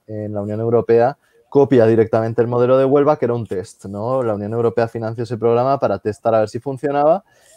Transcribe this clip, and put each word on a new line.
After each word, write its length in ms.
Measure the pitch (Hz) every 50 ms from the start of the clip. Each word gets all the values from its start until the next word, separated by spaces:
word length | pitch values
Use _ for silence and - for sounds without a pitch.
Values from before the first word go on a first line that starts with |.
| _
en 260 | 110 110 107 107 104
la 80 | 104 101
Unión 200 | 101 107 107 110
Europea 580 | 113 117 120 113 - - 117 117 120 135 - - _ _ _ _ _ _
copia 360 | - 143 139 139 139 120 110
directamente 560 | 110 113 113 110 - 123 113 113 113 113 120
el 60 | 117
modelo 320 | 120 120 120 123 123 131 131
de 60 | 135
Huelva, 340 | 135 143 147 143 151 151 151
que 60 | 131
era 100 | 117 120
un 100 | 120 107
test, 420 | - 101 90 - - - _ -
¿no? 360 | 98 101 101 110 123 131 135
La 120 | 123 113 104
Unión 180 | 101 104 104
Europea 340 | 113 117 117 113 - 117 117
financió 380 | 107 - 113 113 110 113 123 117
ese 120 | 107 123
programa 440 | 107 113 117 117 120 127 135 139 131
para 180 | 131 110 98 95
testar 340 | - 107 104 - - 117
a 60 | 113 110
ver 100 | 107 104
si 120 | - 113
funcionaba 640 | - 143 135 131 151 143 143 143 143 156 175 202 - _ _ _ _ _ _